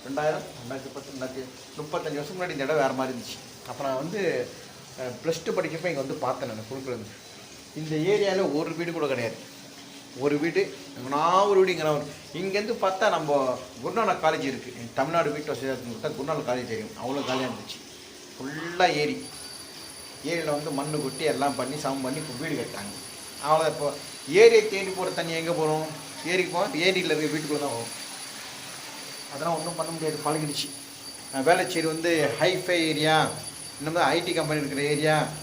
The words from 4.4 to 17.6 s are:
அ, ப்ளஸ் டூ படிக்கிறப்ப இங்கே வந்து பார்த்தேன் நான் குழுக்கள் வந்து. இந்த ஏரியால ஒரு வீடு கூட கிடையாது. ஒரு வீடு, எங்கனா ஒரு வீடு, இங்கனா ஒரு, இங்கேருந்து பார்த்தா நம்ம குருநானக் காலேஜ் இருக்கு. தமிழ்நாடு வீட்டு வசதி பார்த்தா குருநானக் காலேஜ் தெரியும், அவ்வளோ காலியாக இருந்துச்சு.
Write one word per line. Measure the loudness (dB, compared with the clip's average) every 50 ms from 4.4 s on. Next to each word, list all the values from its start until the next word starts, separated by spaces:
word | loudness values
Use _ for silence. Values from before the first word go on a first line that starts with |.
| -2 -4 -8 -14 -16 -16 -18 -18 -18 -16 -12 -8
அ, | -8 -8 -8 -4
ப்ளஸ் | -2 -2 -2 -2 -2
டூ | -2 0 0
படிக்கிறப்ப | 0 -2 -2 -2 -2 -2
இங்கே | -2 -2 -2
வந்து | -4 -4 -2 -2
பார்த்தேன் | -2 -2 -2 -4 -6
நான் | -6 -8 -8 -8
குழுக்கள் | -8 -8 -6 -6 -6 -6
வந்து. | -8 -12 -14 -16 -18 -18 -18 -18 -18 -18 -18 -18 -18 -14 -10 -8
இந்த | -4 -2 0 0 2 4
ஏரியால | 4 4 4 4 4 2 2 2 2 0
ஒரு | 0 0 -2 -4
வீடு | -4 -2 -2 0
கூட | 0 2 2
கிடையாது. | 0 0 -2 -4 -6 -12 -14 -16 -18 -18 -18 -18 -18 -18 -18 -18 -18 -18 -14 -6 0 2
ஒரு | 2 2 2 2
வீடு, | 2 2 2 2 0 -2 -10 -14 -14 -12 -10
எங்கனா | -6 -2 0 4 4 6 8 8 8 8
ஒரு | 8 8
வீடு, | 8 8 6
இங்கனா | 2 2 2 2 2
ஒரு, | 0 -4 -8 -12 -14 -10 -6 -4
இங்கேருந்து | -2 0 0 0 0 0 0 2 2
பார்த்தா | 2 2 4 4 4 4
நம்ம | 4 2 4 4 4 4 2 0 -2 -4 -10 -10 -8
குருநானக் | -6 -2 0 2 2 2 2 4 4
காலேஜ் | 4 4 4 0 -2
இருக்கு. | -4 -4 -8 -10 -12 -10 -10 -6 0 0
தமிழ்நாடு | 0 2 4 2 2 2 0
வீட்டு | -2 -2 -4 -4
வசதி | -2 -2 -4 -4
பார்த்தா | -4 -6 -8 -8 -6 -6 -6 -4 -4
குருநானக் | -4 -2 -2 -2 0 -2
காலேஜ் | -2 -2 -2 -4 -4
தெரியும், | -6 -6 -8 -10 -8
அவ்வளோ | -6 -4 -2 -2 -2 0
காலியாக | 0 0 0 -2
இருந்துச்சு. | -4 -6